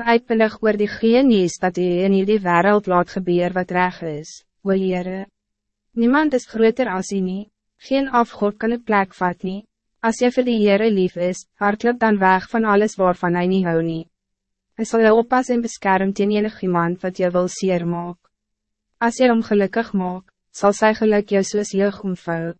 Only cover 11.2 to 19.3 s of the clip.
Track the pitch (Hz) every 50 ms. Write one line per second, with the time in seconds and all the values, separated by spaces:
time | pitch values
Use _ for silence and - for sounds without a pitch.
11.2 | 175 180 185 - - _ _ _ 202 202 208 214 - 233 247 240 233 220 214 196
12.2 | 190 185 185 185 - - - 226 220 214 202 202 214 214 - - 185 180 180 -
13.2 | - 175 170 175 180 180 190 190 185 170 165 165 165 165 165 165 165 - _ _
14.2 | _ _ _ _ _ _ _ _ _ _ _ - 226 - - 226 226 214 220 233
15.2 | 233 233 254 254 262 - 240 240 233 226 - - - 196 190 185 190 196 196 -
16.2 | 202 208 214 208 208 214 - - 196 180 175 170 170 170 180 180 - 185 185 -
17.2 | 185 180 175 180 180 180 - - 196 190 180 175 170 170 170 175 175 175 175 -
18.2 | _ _ _ _ _ _ _ _ _ _ _ _ _ _ _ _ 233 233 233 -
19.2 | 254 247